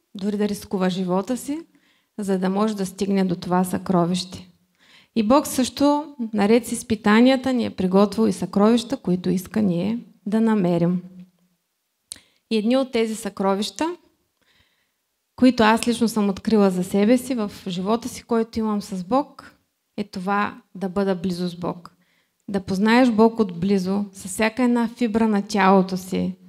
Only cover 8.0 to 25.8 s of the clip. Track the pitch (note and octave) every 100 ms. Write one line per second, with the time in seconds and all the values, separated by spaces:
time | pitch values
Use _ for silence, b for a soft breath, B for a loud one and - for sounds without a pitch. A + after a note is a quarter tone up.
8 | G3+ F#3+ A3 F#3 F3+ G3 G#3 A#3+ A#3 C4+
9 | - F3+ F3+ F#3 - A3 G#3 E3+ F#3+ A#3
10 | - _ G#3 A3 A3+ G#3+ F3+ E3+ E3+ F3+
11 | - - - _ _ _ _ _ _ _
12 | _ B B B B A3 G#3 C4 C4 A#3+
13 | A3+ G#3+ G3+ - G3 G3 G#3+ - D#4+ F4
14 | _ _ _ _ _ _ _ _ _ _
15 | _ _ _ - B3+ B3 G#3+ A3 - A#3
16 | A3+ A3 G3+ G3 - G#3+ G3 F3+ F3+ G3
17 | G#3 B3+ B3+ B3+ G3+ - G3 F3+ F#3 A#3
18 | B3 - - A3+ A3+ A3+ A3 G#3 G3+ F#3+
19 | F3+ C4 C#4 - - _ _ _ _ -
20 | G#3 G3 F3+ G3+ G#3 - - F#3 F#3+ F3+
21 | G3 F#3 F#3 F3 F3+ E3+ E3+ F3 - _
22 | _ _ _ _ - G3 F#3+ F#3+ A3 A#3+
23 | C4 G#3 A3+ A#3 G3+ E3+ G3 G3+ F3+ G3+
24 | G3+ - G3 - A3 A3 B3 A#3+ A#3 A#3
25 | A#3+ G#3+ A3+ G3+ G3+ G3+ F#3+ G3